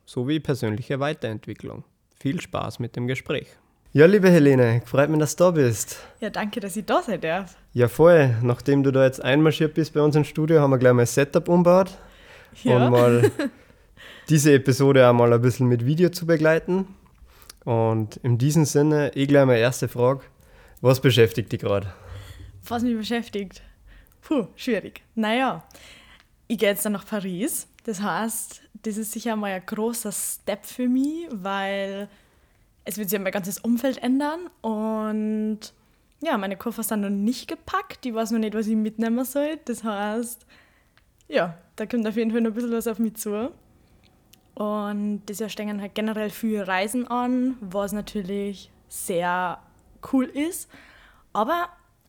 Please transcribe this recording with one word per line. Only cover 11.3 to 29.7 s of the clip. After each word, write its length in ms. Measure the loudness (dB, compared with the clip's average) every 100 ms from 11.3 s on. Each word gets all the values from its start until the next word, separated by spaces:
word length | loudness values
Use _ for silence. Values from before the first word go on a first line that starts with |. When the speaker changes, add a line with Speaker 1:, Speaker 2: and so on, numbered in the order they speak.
| 0 2
Speaker 1:
umgebaut, 440 | 4 6 4 2 -4 -20 -20 -20 -20 -20 -4
Speaker 2:
Ja. 220 | 2 4 4
Speaker 1:
um 60 |
mal 380 | 6 6 6 4 2 -6 -8 _ _
Speaker 2:
<laughs> 500 | _ _ -20 -10 0
Speaker 1:
diese 240 | 4 6
Episode 560 | 6 4 2 6 8 8
auch 60 |
mal 180 | 6 6
ein 80 | 4
bisschen 260 | 2 2 2
mit 180 | 2 0
Video 240 | 2 0
zu 160 | 0 0
begleiten. 600 | 2 2 2 0 -2 -4 -10 _ _ -20 -20 -20 -12
Und 520 | -2 0 2 0 -2 -4
in 180 | -2 0
diesem 300 | 2 2 2
Sinne, 500 | 2 2 2 0 -2
eh 100 | 2
gleich 200 | 4 6
meine 120 | 4
erste 300 | 2 0 -6
Frage. 320 | 0 0 0 -8 _ _ -20 -20 -2
Was 180 | 2 4
beschäftigt 500 | 4 4 4 2 -6
dich 100 | -6
gerade? 260 | -2 -2 -4 -12 -18 -18 -18 -20 -20 -18 -8
Speaker 2:
Was 140 | -4
mich 120 | -2
beschäftigt? 680 | -4 -4 -6 -6 -8 -10 -14 -20 _ -20 -20 _ _
Puh, 280 | -4 -2 -2
schwierig. 460 | -6 -4 -4 -6 -16 _
Naja, 500 | -4 -2 0 -2 -4 -12 -20 -20 -20 -20 -20 _ _ -8
ich 120 | -2
gehe 100 | 0
jetzt 160 | 0
dann 80 | -4
nach 140 | -6 -6
Paris. 600 | -8 -6 -6 -6 -6 -12 _
Das 180 | -12 -6
heißt, 580 | -4 -4 -4 -8 -12 -16 _ -12
das 160 | -8 -8
ist 140 | -8
sicher 220 | -8 -6 -4
mal 160 | -6
ein 100 | -8
großer 480 | -8